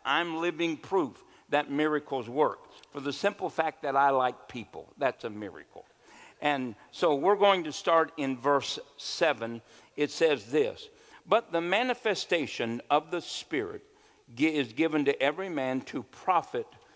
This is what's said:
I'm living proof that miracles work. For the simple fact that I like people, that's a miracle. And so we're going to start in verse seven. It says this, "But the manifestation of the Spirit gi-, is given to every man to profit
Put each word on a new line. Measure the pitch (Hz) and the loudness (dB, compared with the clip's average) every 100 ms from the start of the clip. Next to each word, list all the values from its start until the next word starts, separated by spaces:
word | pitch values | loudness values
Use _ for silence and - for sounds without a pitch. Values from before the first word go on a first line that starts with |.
| 127 | -2
I'm | 147 175 160 | 0 0 -2
living | 170 156 170 151 | -4 -2 -2 -4
proof | - 190 135 - - - _ | -2 0 0 -6 -20 -20 _
that | 147 143 | -2 0
miracles | 139 151 151 - 135 113 | 0 0 0 -2 -4 -4
work. | 135 135 98 - - - | 0 0 0 -12 -20 -16
For | 143 | -8
the | 139 | -8
simple | 135 202 196 175 | -2 -2 -2 -4
fact | - 160 - | -2 -2 -2
that | 143 139 | -2 2
I | 139 | 4
like | 135 127 123 - | 4 0 -2 -12
people, | 123 104 73 80 - | -12 -12 -14 -18 -4
that's | 135 - | -2 -2
a | 117 | -8
miracle. | 104 101 78 73 - - _ - - - _ | -10 -10 -12 -18 -20 -20 _ -20 -20 -20 _
And | 147 143 127 104 - | -2 -2 -4 -10 -18
so | - 170 139 | 0 2 4
we're | 175 202 | 2 4
going | 202 190 | 6 4
to | 156 | 0
start | - - 165 156 - | -4 2 4 4 -2
in | 139 127 | -4 -2
verse | 135 139 127 - - - | 2 2 0 -8 -12 -14
seven. | - - 165 120 113 117 - - - - | -12 0 0 0 -4 -8 -14 -20 -16 -4
It | 147 | -4
says | - 165 135 104 | 2 2 2 0
this, | 147 117 95 - - - - - | 0 0 -2 -14 -20 -20 -20 0
"But | 214 - | 0 2
the | 170 | -2
manifestation | 170 202 254 240 220 190 - 175 123 - 117 117 - | 0 0 0 -2 -2 -2 0 0 0 -2 -4 -4 2
of | 147 160 | 0 2
the | 170 | -6
Spirit | - - - 143 95 107 - _ _ _ _ 120 | -6 -12 -6 -4 -4 -8 -16 _ _ _ _ 0
gi-, | 156 151 | 2 2
is | 120 | -2
given | 117 160 151 139 | 0 0 2 0
to | 139 | 2
every | 135 160 190 | 0 0 -4
man | 151 131 131 | -2 -2 -2
to | - 139 | -4 -10
profit | 113 - - 175 135 127 - - - | -10 -8 0 0 0 -6 -6 -14 -20